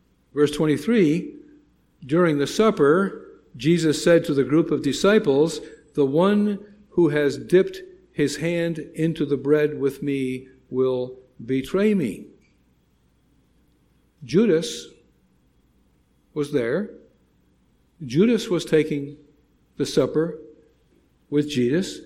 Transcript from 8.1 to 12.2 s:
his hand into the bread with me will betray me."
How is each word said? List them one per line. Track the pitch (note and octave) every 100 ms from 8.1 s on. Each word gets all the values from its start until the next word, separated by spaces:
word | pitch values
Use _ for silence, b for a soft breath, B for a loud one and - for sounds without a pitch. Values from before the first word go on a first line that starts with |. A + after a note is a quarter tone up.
his | - C#3+ -
hand | E3 E3+ E3+ D#3+
into | - - D#3+ D#3 C#3+
the | C#3
bread | C3 D3+ D3 C#3
with | C#3 C3+
me | C#3+ C#3 C3 B2+ C3 B -
will | B2+ C3 B2+ B2 - _ _
betray | A#2 C3+ C3 F#3 G#3+
me." | G3+ B2 F2